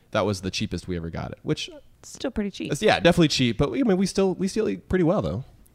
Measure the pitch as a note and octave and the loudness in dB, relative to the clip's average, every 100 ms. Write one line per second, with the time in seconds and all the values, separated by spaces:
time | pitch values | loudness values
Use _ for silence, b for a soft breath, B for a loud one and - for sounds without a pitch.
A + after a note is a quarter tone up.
0 | _ A2 G2 F#2+ F#2 - A2 F2 - F2 | _ 0 0 0 -4 -4 -4 -4 -6 -6
1 | E2 E2 - - - D3+ - D4+ - _ | -6 -8 -10 -8 -6 -4 -6 -14 -20 _
2 | - - C#4 A3+ G3+ - D#4+ - G#3+ E3+ | -20 -8 -6 -4 -6 -6 -6 0 2 4
3 | E3+ F3+ D#3 - B2 A2+ C#3+ C4 B3 F#3 | 6 6 4 4 0 2 0 0 2 2
4 | F#3+ - F#3+ E3+ F#3 A3 A3 F#3 - F#3 | 2 2 0 0 -2 -2 -2 -4 -2 2
5 | D#3+ G#3 F2 F#2+ - - - | 4 2 0 -4 -8 -16 -20